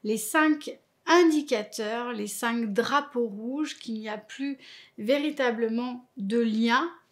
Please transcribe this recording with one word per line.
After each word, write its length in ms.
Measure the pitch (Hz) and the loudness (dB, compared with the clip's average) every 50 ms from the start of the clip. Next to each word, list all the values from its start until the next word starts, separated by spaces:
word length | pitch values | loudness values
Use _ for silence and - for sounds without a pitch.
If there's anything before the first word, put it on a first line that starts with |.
| - | -2
les 140 | 208 220 | -2 -4
cinq 600 | 214 - - - 320 311 311 302 302 - - - - _ _ _ _ _ | -2 -4 0 2 4 4 4 2 0 -2 -12 -14 -14 _ _ _ _ _
indicateurs, 1040 | - 320 349 349 330 302 302 285 - 254 214 208 - - - 220 214 226 233 240 247 | 6 6 8 8 8 6 4 2 0 -2 -2 -2 -6 -8 -6 -6 -4 -4 -4 -6 -6
les 160 | 240 214 208 | -6 -6 -6
cinq 460 | 208 - - - 233 233 233 233 214 196 | -8 -6 -4 -2 -2 0 0 -2 0 0
drapeaux 540 | 233 233 - 269 294 285 285 - 247 240 | 0 0 2 0 0 0 0 -2 -2 -2
rouges 520 | 220 196 208 220 240 262 294 302 294 - - | -2 -4 -8 -8 -6 -4 -4 -4 -6 -6 -12
qu'il 140 | - - 220 | -10 -8 -8
n'y 160 | 220 214 220 | -8 -6 -8
a 80 | 214 | -10
plus 400 | 214 214 _ - - 277 285 277 - - - - - - _ _ | -10 -10 _ -10 -6 -6 -6 -6 -8 -12 -20 -20 -20 -20 _ _
véritablement 1120 | - 208 214 269 294 294 302 294 - 269 247 226 220 233 220 226 233 247 247 247 247 - _ _ | -8 0 0 2 2 2 -2 -2 0 0 0 0 0 -2 -2 -2 -2 -4 -4 -8 -10 -14 _ _
de 220 | 254 196 196 226 240 | -8 -4 -2 0 2
lien 520 | 233 226 214 220 233 233 233 262 - 339 - - _ _ | 2 2 2 2 2 4 4 2 2 -2 -6 -12 _ _